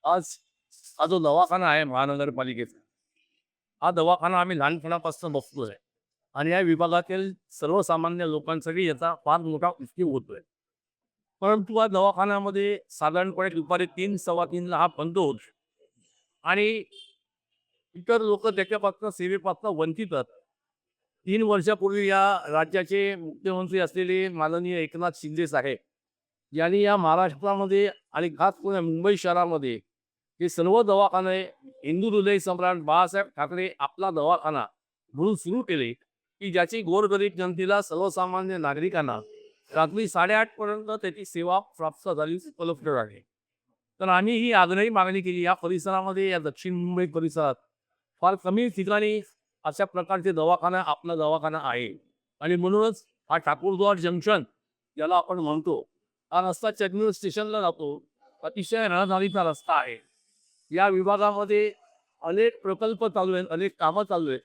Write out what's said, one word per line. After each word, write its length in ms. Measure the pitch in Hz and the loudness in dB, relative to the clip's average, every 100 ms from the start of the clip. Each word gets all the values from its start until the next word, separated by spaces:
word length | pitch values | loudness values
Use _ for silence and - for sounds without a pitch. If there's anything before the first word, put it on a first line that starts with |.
आज 340 | 151 180 160 - _ _ _ _ - - | 2 0 -2 -16 _ _ _ _ -20 -4
हा 60 | 156 | 0
जो 120 | 185 | 2
दवाखाना 520 | 156 151 180 180 180 | 4 4 4 2 2
आहे 140 | 151 | 2
महानगरपालिकेचा, 920 | 151 127 139 143 143 127 127 120 113 _ _ _ _ _ _ _ _ _ _ _ | 2 0 0 0 -4 -4 -6 -6 -8 _ _ _ _ _ _ _ _ _ _ _
हा 80 | 165 | 0
दवाखाना 500 | 175 160 180 170 185 | 2 4 4 2 2
आम्ही 180 | 180 175 | 0 0
लहानपणापासून 760 | 139 165 156 170 165 151 170 | 0 -2 -4 -4 -4 -8 -4
बघतोय 420 | 143 131 139 113 101 _ _ _ _ _ | -6 -6 -10 -10 -10 _ _ _ _ _
आणि 160 | 135 151 | -4 0
या 100 | 180 | 2
विभागातील 720 | 180 160 170 175 170 190 190 185 _ | 2 2 2 0 0 -4 -6 -8 _
सर्वसामान्य 760 | - 151 185 190 165 165 175 170 | -8 0 0 2 0 0 -2 -4
लोकांसाठी 600 | 151 160 160 165 165 180 | -4 -4 -6 -4 -2 -2
याचा 260 | 139 165 165 | -2 -4 -4
फार 160 | - 165 | 0 0
मोठा 280 | 165 151 175 | 0 -2 -2
उपयोग 420 | 175 127 - 175 | -4 -16 -4 -2
होतोय. 300 | 135 - - _ _ _ _ _ _ _ _ _ _ | -2 -6 -18 _ _ _ _ _ _ _ _ _ _
परंतु 400 | 196 214 190 220 | 2 2 2 2
या 60 | 220 | 2
दवाखान्यामध्ये 920 | 190 196 185 196 202 196 196 202 202 _ | 4 4 4 0 0 -2 -2 -2 -4 _
साधारणपणे 580 | - 156 170 185 180 185 | -4 0 0 -2 -2 -2
दुपारी 380 | 165 147 175 180 | -2 -2 0 -2
तीन, 300 | 180 190 202 | -4 -4 -4
सव्वा 280 | - 175 | -2 -2
तीनला 320 | 170 175 175 165 | -2 -4 -4 0
हा 100 | 170 - | 0 0
बंद 200 | 160 170 | -4 0
होतो 600 | 160 117 - _ _ _ _ _ _ _ _ _ | 0 -2 -12 _ _ _ _ _ _ _ _ _
आणि 400 | 160 190 208 220 - - - _ _ _ _ _ _ _ _ | -2 0 2 -2 -8 -20 -20 _ _ _ _ _ _ _ _
इतर 260 | 175 175 233 | -18 0 2
लोक 260 | 214 202 220 | 2 0 0
त्याच्यापासून, 640 | 196 190 208 202 190 214 | -2 -2 0 -2 -2 -10
सेवेपासून 680 | - 180 196 180 175 214 165 | -6 -4 -2 -2 -4 -4 -2
वंचित 300 | 160 160 214 | -2 -2 -4
आहेत. 120 | 151 123 _ _ _ _ _ _ _ _ _ 180 | -4 -4 _ _ _ _ _ _ _ _ _ -2
तीन 160 | 208 | 2
वर्षापूर्वी 680 | 220 202 175 208 196 202 196 | 4 4 2 2 2 2 2
या 320 | 196 196 190 147 | 4 4 2 0
राज्याचे 680 | 151 160 190 175 196 196 | 0 2 0 0 0 0
मुख्यमंत्री 640 | 196 165 - 190 185 185 185 | -2 -10 -8 -4 -4 -2 0
असलेले 500 | 170 185 180 190 190 | -2 -2 -2 0 -2
माननीय 500 | 170 156 170 180 175 | -2 -2 0 -2 -2
एकनाथ 320 | 156 165 175 | -4 -2 -4
शिंदे 320 | 160 156 151 165 | -4 -8 -4 0
साहेब 300 | 143 135 127 _ _ _ _ _ _ _ | 0 -2 -6 _ _ _ _ _ _ _
यांनी 300 | 147 165 196 | -2 0 2
या 140 | 202 208 | 4 4
महाराष्ट्रामध्ये 960 | 170 165 185 143 196 196 196 196 202 - _ | 4 4 2 0 -4 -2 0 2 2 -2 _
आणि 180 | - 170 147 | -4 -4 2
खास 160 | 180 | 2
करून 300 | 190 196 196 | 2 -4 -2
मुंबई 320 | 165 160 185 196 | -2 0 2 2
शहरामध्ये 640 | 180 175 175 160 135 113 _ _ _ _ _ _ | 2 2 2 0 -2 -6 _ _ _ _ _ _
हे 80 | 175 | -4
सर्व 340 | - 170 220 | 0 4 4
दवाखाने 600 | 214 196 202 185 185 185 185 - | 6 6 4 4 0 -2 -4 -14
हिंदू 460 | 269 - 143 170 220 | -20 -12 -4 -2 2
हृदय 280 | 208 196 202 | 2 2 2
सम्राट 380 | 190 180 180 180 | 0 0 0 0
बाळासाहेब 500 | 151 160 180 190 202 | 2 2 4 0 -4
ठाकरे 440 | - 147 175 185 - | -4 -6 -4 -6 -4
आपला 320 | 143 - 190 | -8 -4 -4
दवाखाना 560 | 160 147 170 151 147 107 _ _ _ _ | 0 2 2 0 -2 -4 _ _ _ _
म्हणून 200 | 123 185 | -2 -2
सुरू 280 | 208 170 226 | 0 -2 -4
केले 300 | 240 160 120 | -2 -2 -2
की 600 | 120 _ _ _ _ 202 | -6 _ _ _ _ -4
ज्याची 300 | 180 170 226 | 0 0 -2
गोरगरीब 500 | 185 185 208 196 202 175 | 0 2 2 2 0 -2
जनतेला, 460 | 185 175 185 202 | -6 -2 0 0
सर्वसामान्य 760 | 196 160 190 185 185 185 190 185 | 0 -2 -2 -2 -2 -2 -4 -4
नागरिकांना 600 | 151 143 180 175 143 107 107 - - _ _ | -4 -2 -2 -2 -2 -4 -10 -20 -20 _ _
रात्री 340 | 156 160 190 214 | 0 0 0 -4
साडेआठ 480 | 185 175 214 220 220 | 0 2 2 2 -2
पर्यंत 340 | 208 214 214 | -6 -6 -6
त्याची 340 | 214 196 208 | -6 -6 -8
सेवा 360 | 196 170 170 185 | -12 -6 0 -2
प्राप्त 480 | 196 _ 160 - 196 | -2 _ -8 -6 -6
झाली, 280 | 156 156 175 233 | -4 -4 -6 -10
उपलब्ध 420 | - 170 156 156 | -8 -6 -4 -2
राहिली. 320 | 135 107 98 _ _ _ _ _ _ _ _ | -2 -2 -10 _ _ _ _ _ _ _ _
तर 80 | 190 | 2
आम्ही 280 | 185 202 233 | 2 2 0
ही 140 | 240 | 4
आग्रही 360 | 214 175 190 220 | 4 4 4 2
मागणी 320 | 214 185 190 | 2 0 0
केली. 220 | 185 180 | -4 -2
या 120 | 175 | 0
परिसरामध्ये, 760 | 185 202 185 190 190 190 190 196 | 0 -2 -4 -2 -2 -2 -2 -2
या 80 | 180 | -2
दक्षिण 360 | 151 135 185 | -4 -8 -6
मुंबई 320 | 180 175 180 180 | -4 -4 -2 -2
परिसरात 480 | 160 165 156 151 127 _ _ _ _ _ _ | -2 -4 0 -2 -2 _ _ _ _ _ _
फार 140 | 175 | 2
कमी 340 | 190 185 202 240 | 2 0 0 0
ठिकाणी 520 | 196 190 208 214 214 202 _ _ _ | -2 -2 0 0 -2 -6 _ _ _
अशा 200 | 156 147 | -8 -2
प्रकारचे 480 | 196 180 175 190 180 | -4 -2 -2 -2 0
दवाखाना, 480 | 165 156 175 170 185 | 0 2 2 2 0
आपला 360 | 156 147 170 165 | -2 -4 -4 -2
दवाखाना 420 | 151 156 156 156 | 0 0 -2 -4
आहे 360 | 139 120 120 90 _ _ _ _ | -4 -4 -4 -10 _ _ _ _
आणि 160 | 156 175 | -2 0
म्हणूनच 500 | 180 208 220 208 _ _ _ | 2 2 2 -2 _ _ _
हा 80 | 160 | -2
ठाकूरद्वार 580 | 156 147 180 190 202 196 | 0 -2 -2 2 2 2
जंक्शन 460 | 170 175 196 208 123 _ _ _ _ - | 0 -2 2 0 0 _ _ _ _ -6
ज्याला 200 | 156 180 | 2 2
आपण 220 | 170 185 | 2 -4
म्हणतो, 500 | 156 156 156 143 - _ _ _ _ | -2 -2 -2 -4 -6 _ _ _ _
हा 160 | 170 185 | 0 0
रस्ता 220 | 175 220 | -2 -4
चेकमेट 400 | 214 196 190 214 | -2 -4 0 -2
स्टेशनला 500 | 190 196 208 214 214 | -2 -6 -6 -4 -2
जातो, 480 | 185 165 151 147 _ _ _ _ | -2 -2 -8 -10 _ _ _ _
अतिशय 460 | 160 208 185 226 220 | -12 -8 -4 -2 0
रहदारीचा 560 | 175 190 190 196 196 | 2 2 2 0 0
रस्ता 300 | 170 147 - | 0 -2 0
आहे. 360 | 156 127 113 _ _ _ _ _ _ _ | 0 0 -8 _ _ _ _ _ _ _
या 160 | 160 202 | 2 4
विभागामध्ये 840 | 185 185 202 208 202 202 208 214 202 _ _ _ _ | 4 2 4 2 0 0 2 2 -4 _ _ _ _
अनेक 400 | 165 185 226 233 | -4 2 2 0
प्रकल्प 440 | 196 190 220 220 220 | -6 -2 -2 -2 -2
चालू 280 | 196 185 | 0 0
आहेत, 120 | 185 180 | 0 -2
अनेक 300 | 165 190 _ | -4 -4 _
कामं 220 | 160 175 | 0 0
चालू 260 | 208 175 160 | -2 -2 -2
आहेत. 100 | 127 | -4